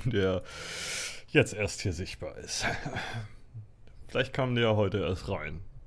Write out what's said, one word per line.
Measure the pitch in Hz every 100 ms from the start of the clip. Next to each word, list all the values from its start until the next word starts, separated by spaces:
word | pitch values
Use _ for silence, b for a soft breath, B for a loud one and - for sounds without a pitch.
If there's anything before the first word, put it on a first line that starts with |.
der | 135 98 95 90 - B B B B B B B B
jetzt | 151 117
erst | 107 104 -
hier | 101
sichtbar | 82 92 - 73 -
ist. | - - - - - 120 B 113 107 B
<laughs> | B 113 107 - - - -
Vielleicht | 120 131
kam | - 127
der | 120 117 107
heute | 101 98
erst | 85 92 -
rein. | 92 78 80 - -